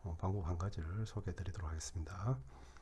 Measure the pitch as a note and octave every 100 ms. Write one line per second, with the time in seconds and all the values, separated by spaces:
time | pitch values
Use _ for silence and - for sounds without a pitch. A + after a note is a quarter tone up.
0 | E2+ E2 F#2 G2+ E2+ E2+ G2+ G2 D#2+ G2+
1 | A2 G#2+ F#2 E2+ F2 F#2+ D#2+ D#2+ - F2
2 | D#2+ F#2 G#2+ C3 - - - -